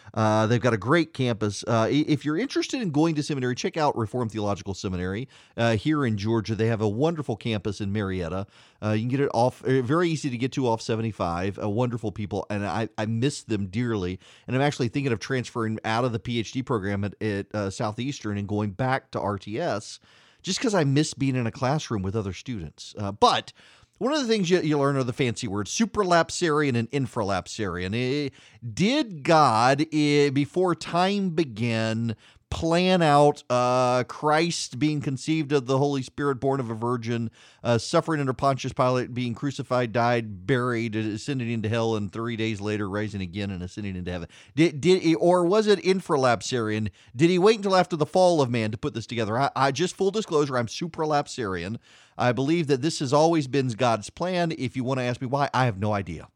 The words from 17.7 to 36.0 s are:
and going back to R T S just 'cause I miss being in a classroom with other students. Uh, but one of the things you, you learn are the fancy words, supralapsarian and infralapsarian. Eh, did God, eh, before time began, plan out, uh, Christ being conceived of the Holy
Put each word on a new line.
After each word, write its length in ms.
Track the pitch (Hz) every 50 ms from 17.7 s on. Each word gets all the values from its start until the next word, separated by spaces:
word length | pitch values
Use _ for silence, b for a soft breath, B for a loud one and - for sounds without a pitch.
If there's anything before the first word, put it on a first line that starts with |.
| - - 120 107 107 - 123 143 131 - - 107 101
and 100 | 101 98
going 240 | 95 104 104 107 104
back 400 | 92 - 131 127 131 131 - _
to 80 | - 117
R 180 | - 101 101
T 220 | 98 - 107 104 135
S 400 | 175 156 107 107 - - - - b b b b b b b b
just 180 | b - 196 -
'cause 120 | - 226 202
I 120 | 180 151
miss 280 | 139 135 147 156 - -
being 220 | - 139 135 127
in 100 | 127 117
a 60 | 113
classroom 500 | - - 127 123 151 151 - - 120 101
with 140 | 92 98 98
other 160 | 113 95 98
students. 640 | 90 - - - 120 98 80 73 - - - - -
Uh, 140 | - 104 98
but 400 | - - 247 233 151 113 - - - b b b b b b b b
one 160 | b 196 262 311
of 80 | 302
the 60 | 262
things 220 | 220 226 214 180 160
you, 120 | 180 170
you 180 | 147 156 151 143
learn 160 | 139 139 139
are 80 | 135 127
the 80 | 113
fancy 380 | 104 - 139 120 110 - - 101
words, 280 | 95 104 101 - -
supralapsarian 1000 | - 226 - - 208 202 180 175 165 165 - - - 175 160 147 151 147 139 120
and 120 | 117 117 -
infralapsarian. 1000 | - 143 131 104 - 120 101 98 98 90 - - - - 107 92 85 90 90 95 107
Eh, 360 | 120 127 127 139 147 143 131 B B B B B B 120 120 104
did 500 | - 180 220 269 311 285 220 175 147 123
God, 600 | 165 165 156 147 127 110 110 120 131 139 135 156 -
eh, 380 | 151 151 147 147 147 147 143 143
before 440 | 131 143 143 - - 180 185 180 165
time 560 | - - - 170 170 180 196 202 202 196 185
began, 840 | 156 170 165 131 104 104 120 120 113 113 110 110 110 113 117 117 107 - b b b b b -
plan 540 | - - 170 165 165 175 180 185 185 180 165
out, 400 | 151 143 147 147 147 147 - - -
uh, 540 | 123 123 123 123 127 127 127 123 127 127 120
Christ 720 | - - - 151 151 151 160 170 175 160 - - - - 120
being 220 | 143 151 151 143
conceived 500 | - 147 135 127 - 156 160 160 151 135
of 160 | 151 139 120
the 100 | 123 135
Holy 240 | 131 147 143 143 135